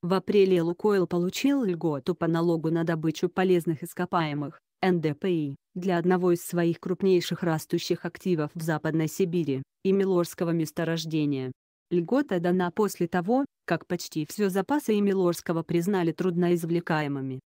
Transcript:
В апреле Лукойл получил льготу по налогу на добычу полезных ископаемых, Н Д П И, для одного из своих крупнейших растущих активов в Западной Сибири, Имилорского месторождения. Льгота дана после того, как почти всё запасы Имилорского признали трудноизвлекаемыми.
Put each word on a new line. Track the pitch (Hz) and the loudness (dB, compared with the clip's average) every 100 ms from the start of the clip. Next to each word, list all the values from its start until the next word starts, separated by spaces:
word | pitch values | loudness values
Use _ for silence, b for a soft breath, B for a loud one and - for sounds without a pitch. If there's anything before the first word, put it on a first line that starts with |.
В | 175 | 0
апреле | 185 - 202 190 185 | -2 2 4 6 4
Лукойл | 165 175 214 202 175 | 2 0 2 2 2
получил | 180 175 - 269 277 | 0 0 0 0 2
льготу | 226 175 165 143 - 175 | 0 0 -2 -2 -4 -2
по | 170 | 0
налогу | 165 170 165 160 | 2 2 0 0
на | 165 | 0
добычу | 165 165 160 156 180 | 0 0 -2 0 -2
полезных | - 185 180 165 160 | 0 2 2 2 -4
ископаемых, | 175 - 180 180 156 143 139 - _ _ | -6 -8 -2 0 -2 -4 -6 -10 _ _
Н | 190 175 | 0 2
Д | 156 | 0
П | 147 196 | -2 -2
И, | 175 147 139 _ - | 0 -2 -8 _ -6
для | 180 170 | -2 0
одного | 170 180 180 | 2 2 2
из | 170 | 0
своих | - 175 170 165 | 0 0 0 -2
крупнейших | - 180 196 180 170 170 | -4 -2 4 2 2 -4
растущих | 175 160 - 175 - 175 | -2 -2 -2 -4 -2 -4
активов | 170 - 190 170 151 | -4 -6 -2 0 -2
в | 180 | -4
Западной | 160 156 160 160 160 | -4 -2 0 0 0
Сибири, | - 190 175 151 135 139 _ | 0 0 0 -2 -4 -6 _
Имилорского | 190 196 190 180 170 - 170 | 0 2 2 2 0 -2 -2
месторождения. | 170 156 - 165 165 160 156 147 139 127 - _ _ _ | 0 -2 -2 -2 -2 -2 0 0 -2 -4 -10 _ _ _
Льгота | 175 165 254 285 180 | -2 2 0 0 0
дана | 175 180 180 | 0 0 0
после | - 208 - 170 | 0 -2 0 -2
того, | 180 175 254 277 _ | -2 0 0 -2 _
как | - 165 - | -4 -4 -2
почти | 180 - - 151 | -8 -6 -8 -8
всё | - 202 | -2 0
запасы | 185 185 294 - 208 | 0 0 -2 0 2
Имилорского | 202 190 175 170 - 165 | 2 2 2 0 -2 -4
признали | 165 170 175 196 170 | 0 -2 0 0 0
трудноизвлекаемыми. | 156 185 170 175 175 165 170 170 160 147 143 135 131 _ | 0 -2 2 2 2 0 -2 0 -2 0 -4 -6 -8 _